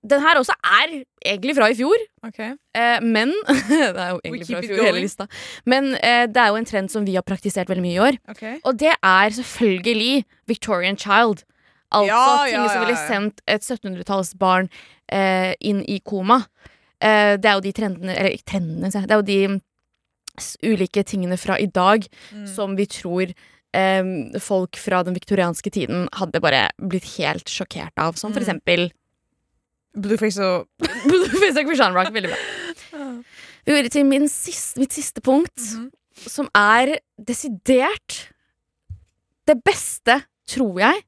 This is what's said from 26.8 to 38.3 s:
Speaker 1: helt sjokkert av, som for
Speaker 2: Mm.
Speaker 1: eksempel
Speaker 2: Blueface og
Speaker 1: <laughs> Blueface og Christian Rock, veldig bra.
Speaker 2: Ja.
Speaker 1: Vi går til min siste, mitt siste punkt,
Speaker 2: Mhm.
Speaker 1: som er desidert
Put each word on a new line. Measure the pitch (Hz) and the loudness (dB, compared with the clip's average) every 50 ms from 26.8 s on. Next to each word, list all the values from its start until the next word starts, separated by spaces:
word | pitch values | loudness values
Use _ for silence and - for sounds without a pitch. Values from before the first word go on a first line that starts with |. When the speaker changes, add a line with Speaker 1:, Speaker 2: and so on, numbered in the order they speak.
| - 190 170 180 - - - | -6 -4 -4 -4 -6 -8 -8
Speaker 1:
helt | - 165 147 - 165 - | -4 -4 -4 -4 -6 -8
sjokkert | - - - 190 _ - - 147 160 _ | -10 -10 -10 -10 _ -12 -14 -14 -10 _
av, | - 151 165 165 | -4 -4 -4 -4
som | - - 214 | -6 -10 -6
for | 208 254 | -4 -4
Speaker 2:
Mm. | 233 | -4
Speaker 1:
eksempel | 190 175 156 _ - 175 170 175 175 _ _ _ _ _ _ _ _ _ _ _ _ _ _ _ _ _ _ _ _ _ | -4 -4 -4 _ 0 0 0 0 -4 _ _ _ _ _ _ _ _ _ _ _ _ _ _ _ _ _ _ _ _ _
Speaker 2:
Blueface | 214 196 202 220 208 214 214 180 | -8 -2 -2 0 0 0 -2 -2
og | 202 196 185 180 175 - _ _ _ | 0 -2 0 0 -2 -4 _ _ _
Speaker 1:
<laughs> | 330 311 - 247 - | -6 -4 -4 0 2
Blueface | 277 349 359 370 - 269 381 403 381 277 | 4 4 4 2 2 2 4 4 4 4
og | 294 294 | 0 0
Christian | 285 330 262 240 190 185 | 0 2 2 2 4 4
Rock, | 180 185 214 214 | 2 0 0 -2
veldig | 220 185 175 | -4 -4 -4
bra. | - - - - - - 339 349 330 - - - - | -6 -6 -8 -10 -12 -12 -12 -12 -14 -16 -18 -18 -14
Speaker 2:
Ja. | 302 277 269 247 240 247 _ - - - - - _ _ | -14 -12 -12 -12 -14 -16 _ -20 -20 -20 -20 -20 _ _
Speaker 1:
Vi | - 294 | 0 2
går | 285 247 240 | 2 2 2
til | - 294 285 | 2 2 4
min | 269 269 277 294 294 | 4 4 4 2 0
siste, | - - - 359 339 - - - - | -2 -4 -6 -8 -8 -8 -8 -8 -2
mitt | 247 269 269 - | -2 -2 -2 -2
siste | 302 285 - - 233 | -8 -8 -8 -10 -4
punkt, | - 254 262 285 349 - _ | 0 2 2 2 2 0 _
Speaker 2:
Mhm. | - 240 214 220 226 240 262 _ _ _ _ _ - - | -12 -10 -10 -10 -12 -12 -16 _ _ _ _ _ -20 -16
Speaker 1:
som | 233 - - 285 240 _ | -12 -8 -6 -8 2 _
er | 208 208 208 220 233 254 277 311 - _ _ _ - | 4 4 6 4 4 4 2 0 -4 _ _ _ -16
desidert | 214 - 240 - - 285 220 180 _ - 262 247 262 330 427 - _ - - - - - | -8 -8 -8 -6 -6 -8 -10 -6 _ 2 4 4 4 0 -2 -6 _ -14 -14 -14 -14 -16